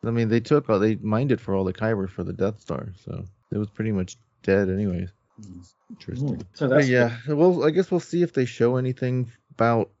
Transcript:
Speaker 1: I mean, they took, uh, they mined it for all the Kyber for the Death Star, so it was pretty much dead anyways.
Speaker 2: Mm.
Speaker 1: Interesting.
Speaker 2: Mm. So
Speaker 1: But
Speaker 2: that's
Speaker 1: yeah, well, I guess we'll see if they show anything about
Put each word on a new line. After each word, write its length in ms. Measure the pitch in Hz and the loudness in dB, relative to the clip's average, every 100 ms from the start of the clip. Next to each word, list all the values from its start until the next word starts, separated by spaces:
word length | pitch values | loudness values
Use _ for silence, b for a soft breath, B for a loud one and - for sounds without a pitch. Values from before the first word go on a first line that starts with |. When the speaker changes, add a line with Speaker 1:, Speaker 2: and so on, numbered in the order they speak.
Speaker 1:
I 80 | 110 | -2
mean, 180 | 117 113 | 0 2
they 100 | 117 | 2
took, 300 | 113 147 143 | 2 0 4
uh, 80 | 104 | 2
they 180 | 107 110 | 2 0
mined 360 | 107 107 139 | 0 0 0
it 100 | 120 | -2
for 120 | - 98 | 0 -2
all 80 | 95 | -2
the 80 | |
Kyber 360 | - 110 110 95 | -2 -2 -2 -4
for 140 | - | -6
the 80 | 87 | -8
Death 260 | 92 95 104 | -2 -4 -4
Star, 320 | - 71 - 92 - | -8 -8 -8 -16 -14
so 200 | - 95 _ _ | -12 -12 _ _
it 60 | 104 | -6
was 120 | 107 | -6
pretty 220 | _ 110 | _ -4
much 260 | 101 92 - _ _ | -2 -4 -10 _ _
dead 260 | - 98 98 | 0 2 2
anyways. 400 | 92 104 87 92 _ _ _ | -2 -2 -4 -8 _ _ _
Speaker 2:
Mm. 260 | 104 87 90 _ _ | -20 -20 -20 _ _
Speaker 1:
Interesting. 480 | 226 - 123 143 - | -20 -12 -8 -6 -6
Speaker 2:
Mm. 80 | - | -12
So 140 | - 143 | -6 2
Speaker 1:
But 60 | 135 | 4
Speaker 2:
that's 120 | 135 | 4
Speaker 1:
yeah, 300 | 123 120 117 127 | 4 2 0 -4
well, 380 | 147 175 175 139 | 2 4 4 2
I 60 | |
guess 200 | 160 185 | 2 0
we'll 80 | 180 | -2
see 220 | - 175 | -2 -2
if 80 | 175 | 0
they 140 | - 127 | 0 -2
show 320 | - 117 127 | 2 2 2
anything 520 | 127 127 127 127 120 - _ | -2 -2 -2 -2 -4 -8 _
about 380 | - 117 117 - _ | 0 2 2 0 _